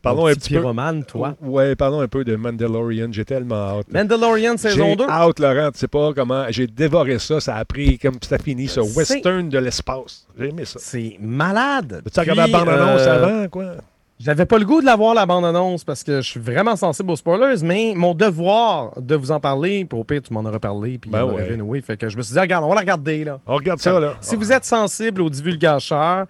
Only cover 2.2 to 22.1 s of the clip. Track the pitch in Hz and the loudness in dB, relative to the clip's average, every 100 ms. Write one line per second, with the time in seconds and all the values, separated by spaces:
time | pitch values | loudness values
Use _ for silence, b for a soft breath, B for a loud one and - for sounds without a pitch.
2.2 | 123 110 120 117 117 113 117 113 117 107 | -2 -2 -4 -4 -4 -2 -4 -4 -4 -6
3.2 | 110 135 123 107 101 104 104 160 208 233 | -4 -4 -4 -4 -4 -6 -4 -2 0 2
4.2 | 233 220 226 233 220 202 - 196 269 156 | 2 2 0 0 0 2 2 2 0 4
5.2 | 170 156 143 131 151 - 127 147 151 139 | 4 4 2 2 0 -2 -2 0 0 0
6.2 | 123 131 127 107 123 113 156 165 135 120 | 0 -2 -2 -2 -2 0 2 2 2 0
7.2 | - 156 - 110 113 135 143 127 135 127 | 0 -2 -2 -6 -6 0 2 2 0 -2
8.2 | - 131 - 127 131 131 107 123 151 277 | -4 -4 -2 -4 -4 -2 0 0 0 0
9.2 | 180 185 170 135 127 - - 131 120 - | 0 0 -2 -2 -2 -4 -6 -8 -12 -20
10.2 | _ - 139 165 131 120 - 123 113 95 | _ -8 -8 -8 -12 -12 -10 -8 -8 -8
11.2 | 107 131 170 208 277 277 147 87 104 - | -6 -2 0 0 0 -2 -6 -10 -4 -2
12.2 | 165 160 165 175 170 160 139 135 131 127 | 2 4 4 4 4 4 4 4 4 4
13.2 | 175 220 196 185 185 170 - _ _ _ | 4 2 -4 -6 -10 -12 -20 _ _ _
14.2 | 120 147 180 226 202 320 269 220 220 226 | -2 2 4 4 4 4 6 4 4 4
15.2 | 185 180 175 170 185 175 - 135 - 139 | 4 2 2 2 0 -2 -6 -8 -2 -2
16.2 | 123 123 117 127 220 202 185 143 190 160 | -2 -8 -4 0 0 0 -2 -2 -4 -2
17.2 | 170 190 269 233 165 190 226 185 175 165 | 0 2 2 2 0 0 0 2 0 4
18.2 | 214 160 175 214 233 165 117 - 127 151 | 2 2 2 2 2 0 -4 -10 -2 -2
19.2 | 131 151 143 139 175 202 175 117 113 147 | 0 -2 0 0 0 -2 -4 -6 -4 -4
20.2 | - 110 110 107 107 104 113 127 110 107 | -4 -6 -4 -4 -4 -4 -6 -8 -4 -2
21.2 | 127 95 90 117 104 135 - 107 113 | 0 -2 -4 -6 -6 -6 -6 -8 -6